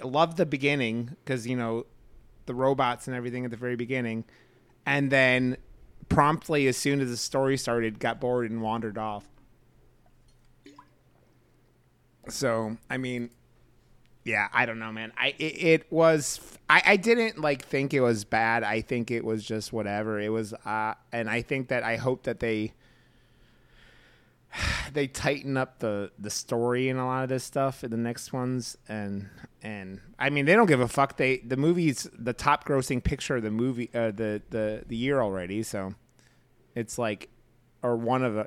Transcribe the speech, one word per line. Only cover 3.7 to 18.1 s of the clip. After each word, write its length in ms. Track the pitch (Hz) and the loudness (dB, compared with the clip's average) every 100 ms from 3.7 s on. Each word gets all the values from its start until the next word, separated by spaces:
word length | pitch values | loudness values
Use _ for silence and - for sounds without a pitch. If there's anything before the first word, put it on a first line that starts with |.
| 120 | -4
beginning. 480 | 120 131 117 113 113 - _ _ _ _ - | -2 -2 -2 -4 -8 -16 _ _ _ _ -2
And 240 | 143 139 | 0 4
then 460 | 135 131 127 127 127 - - - - - | 6 6 6 2 -2 -8 -20 -20 -20 0
promptly, 580 | - 147 160 - 151 135 | 4 4 2 0 2 2
as 100 | 123 | 2
soon 240 | 143 139 | 0 0
as 80 | 127 | 0
the 80 | 120 | -4
story 400 | - 135 135 135 | -2 0 2 0
started, 400 | - 117 113 107 | 0 0 -2 -2
got 200 | 120 113 | -4 -2
bored 300 | 123 123 117 | -2 0 -2
and 100 | 113 | -4
wandered 360 | 110 113 110 104 | -4 -4 -4 -6
off. 260 | 110 104 - - - _ _ _ _ _ _ _ _ _ _ _ - 285 - _ _ _ _ _ _ _ _ _ _ _ _ _ - | -6 -8 -12 -20 -20 _ _ _ _ _ _ _ _ _ _ _ -20 -20 -20 _ _ _ _ _ _ _ _ _ _ _ _ _ -14
So, 480 | - 135 113 110 113 - | -4 0 0 -2 -6 -6
I 80 | 127 | -6
mean, 320 | 127 123 120 - _ _ _ _ _ - _ _ | -4 -6 -8 -12 _ _ _ _ _ -20 _ _
yeah, 240 | - 107 101 | -2 0 2
I 140 | 117 123 | 2 0
don't 140 | 113 | -2
know, 120 | 110 | -8
man. 200 | 110 110 - | -10 -10 -4
I, 120 | 131 - | -4 -2
it, 260 | 156 - | -6 0
it 280 | 165 160 - | 4 4 2
was, 480 | 160 165 160 135 - | 4 4 4 0 -8
f-, 140 | - - - | -12 -6 4
I, 120 | 160 180 | 6 8
I 40 | 202 | 4
didn't, 420 | 196 233 226 196 | 4 4 2 0
like, 240 | 156 139 - | 0 0 -2
think 280 | 139 139 | -2 2
it 60 | 139 | 4
was 240 | 123 | 4